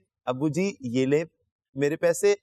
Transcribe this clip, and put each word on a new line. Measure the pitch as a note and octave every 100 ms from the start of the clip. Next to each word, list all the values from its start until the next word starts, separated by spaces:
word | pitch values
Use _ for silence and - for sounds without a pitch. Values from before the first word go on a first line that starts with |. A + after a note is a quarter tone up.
| _ _ -
"अब्बू | B2+ D#3
जी, | D3+ G3 -
ये | B3+ C3 C3
ले | D3 E3 _ _ _ _ C3+
मेरे | C#3+ D#3
पैसे | E3+ E3 G3+ G3+